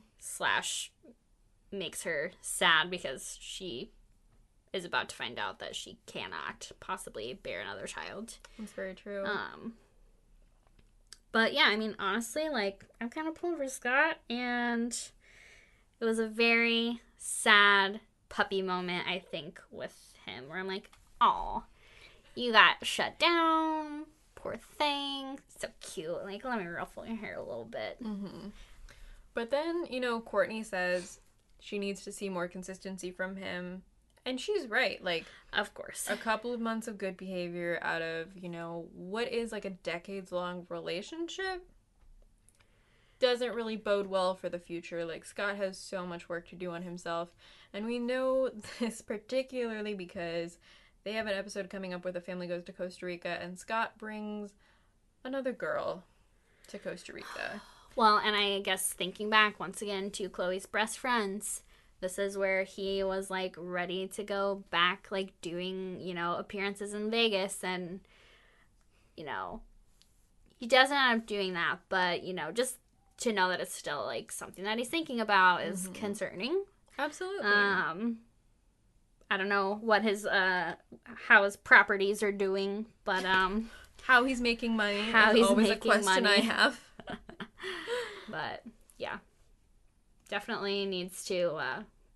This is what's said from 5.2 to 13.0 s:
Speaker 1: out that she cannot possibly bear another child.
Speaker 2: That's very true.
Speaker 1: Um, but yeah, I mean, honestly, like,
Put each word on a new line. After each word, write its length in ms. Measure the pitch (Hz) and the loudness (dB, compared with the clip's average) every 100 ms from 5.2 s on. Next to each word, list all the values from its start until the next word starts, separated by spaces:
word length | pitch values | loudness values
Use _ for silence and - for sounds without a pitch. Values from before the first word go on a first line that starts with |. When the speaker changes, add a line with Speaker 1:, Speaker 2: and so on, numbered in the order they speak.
| 117 113 | -8 -6
Speaker 1:
out 220 | 101 - | -6 -6
that 140 | - | -10
she 240 | - - - | -10 -12 -16
cannot 680 | - - 92 85 69 208 - - | -14 -10 -10 -8 -10 -10 -14 -14
possibly 540 | - 185 - 113 110 | -8 -8 -8 -10 -10
bear 300 | 131 143 92 | -10 -8 -8
another 240 | 98 101 - | -8 -10 -10
child. 500 | - 82 127 226 - - - | -10 -10 -10 -12 -16 -20 -16
Speaker 2:
That's 140 | 208 | -14
very 220 | - 190 | -10 -10
true. 300 | 185 208 202 | -12 -10 -6
Speaker 1:
Um, 480 | 196 202 87 76 226 226 _ _ - _ _ - - _ _ - _ _ _ - _ | -4 -4 -6 -10 -14 -14 _ _ -20 _ _ -20 -20 _ _ -20 _ _ _ -20 _
but 200 | 220 226 | 0 2
yeah, 120 | 277 285 | 4 2
I 100 | 208 | 2
mean, 180 | 220 - | -2 -4
honestly, 500 | 190 208 226 302 311 | -2 -2 -2 -4 -2
like, 360 | 262 196 196 - _ | 0 -2 -4 -14 _